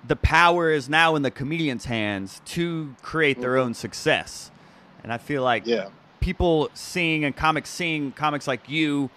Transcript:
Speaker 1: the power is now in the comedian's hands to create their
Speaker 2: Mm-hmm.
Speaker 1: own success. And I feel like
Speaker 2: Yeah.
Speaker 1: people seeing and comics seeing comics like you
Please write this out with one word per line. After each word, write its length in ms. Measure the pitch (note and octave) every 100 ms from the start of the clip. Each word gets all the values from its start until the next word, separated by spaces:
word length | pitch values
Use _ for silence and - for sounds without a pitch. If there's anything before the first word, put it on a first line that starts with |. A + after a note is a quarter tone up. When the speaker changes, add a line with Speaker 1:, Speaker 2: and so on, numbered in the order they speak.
| A#2+
Speaker 1:
the 80 | D3
power 540 | - D#3+ E3+ F3 E3
is 180 | D3+ B2+
now 260 | D#3 E3
in 60 | D#3
the 100 | C3+
comedian's 540 | - C#3 E3 D#3 A#2+
hands 560 | - A#2 G#2 G2+ F#2+ - -
to 480 | E3+ E3+ E3 D3+ B2
create 360 | - D#3+ D3+ B2+
their 180 | B2 C3
Speaker 2:
Mm-hmm. 100 | B2+
Speaker 1:
own 80 |
success. 760 | A2 G#2+ - D#3 A#2+ D#2 - - - - - - -
And 100 | -
I 60 | A#2
feel 240 | - D3
like 240 | B2+ A#2 G#2+
Speaker 2:
Yeah. 220 | A2+ G2 - _ _
Speaker 1:
people 500 | F3 F#3 F3+ D#3+ C#3+
seeing 500 | - - F#3 E3+ D#3
and 140 | D3 B2
comics 320 | D#3 D#3 -
seeing 440 | - F3 D#3 C#3
comics 340 | - D3+ D3 C#3
like 200 | B2+ -
you 440 | D#3 D3+ C#3+ C3+